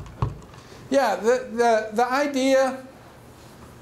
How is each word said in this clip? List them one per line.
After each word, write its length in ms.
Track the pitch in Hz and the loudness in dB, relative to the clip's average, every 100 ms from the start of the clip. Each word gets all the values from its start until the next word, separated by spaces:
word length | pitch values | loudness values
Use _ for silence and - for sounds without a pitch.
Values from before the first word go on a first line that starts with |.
| - - - - - - - - - | -8 -8 -8 -8 -18 -20 -20 -18 -2
yeah, 280 | 269 247 185 | 0 0 0
the, 320 | 208 247 - | 0 0 -2
the, 360 | 226 233 220 220 | 0 2 2 0
the 180 | 214 247 | 0 0
idea. 680 | 262 294 269 262 262 262 262 - - - - - - - - - - | 0 0 0 2 4 2 -2 -12 -20 -20 -20 -20 -20 -20 -20 -20 -6